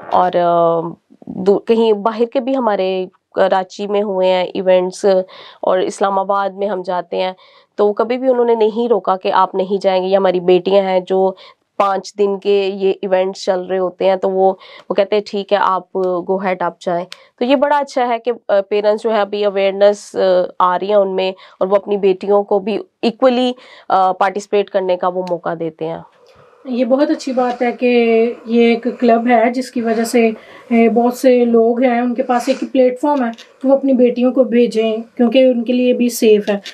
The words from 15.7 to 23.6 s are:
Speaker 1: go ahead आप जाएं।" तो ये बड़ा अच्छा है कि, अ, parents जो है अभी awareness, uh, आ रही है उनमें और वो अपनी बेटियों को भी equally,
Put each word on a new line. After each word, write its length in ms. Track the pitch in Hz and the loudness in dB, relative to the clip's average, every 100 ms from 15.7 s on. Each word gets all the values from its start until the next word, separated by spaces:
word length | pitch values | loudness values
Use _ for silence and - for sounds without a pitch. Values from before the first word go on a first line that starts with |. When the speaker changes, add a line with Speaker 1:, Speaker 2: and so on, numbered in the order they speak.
| 185 180 190 185 180 185 | -2 -4 -4 -2 -2 -2
Speaker 1:
go 120 | 190 | -4
ahead 180 | 196 185 | -2 -4
आप 160 | 175 175 | -4 -6
जाएं।" 240 | 185 175 180 - _ - | -6 -6 -6 -16 _ -6
तो 60 | 247 | 0
ये 100 | 277 | 2
बड़ा 220 | 285 294 | 2 0
अच्छा 280 | 277 269 247 | -2 -4 -2
है 140 | 226 | -2
कि, 120 | 240 | -4
अ, 60 | 233 - | -6 -2
parents 520 | 202 196 208 208 214 | -2 0 0 0 0
जो 60 | 233 | 0
है 120 | 220 | -2
अभी 220 | 202 208 | -2 -2
awareness, 720 | 208 196 196 196 202 208 - 190 | -2 0 0 4 2 2 -4 -2
uh, 280 | 190 180 180 - | 2 2 0 0
आ 140 | 180 180 | 0 0
रही 140 | 196 | 0
है 100 | 208 | 2
उनमें 340 | 196 190 185 190 - - | 2 0 -4 -6 -12 -6
और 60 | 190 | 0
वो 80 | 202 | 0
अपनी 220 | 196 208 | 0 0
बेटियों 460 | 196 185 196 202 | 0 0 0 0
को 160 | 202 202 | 2 -2
भी 200 | 190 202 - _ | -2 -6 -8 _
equally, 480 | 226 226 262 247 254 247 | -4 0 2 2 -2 -4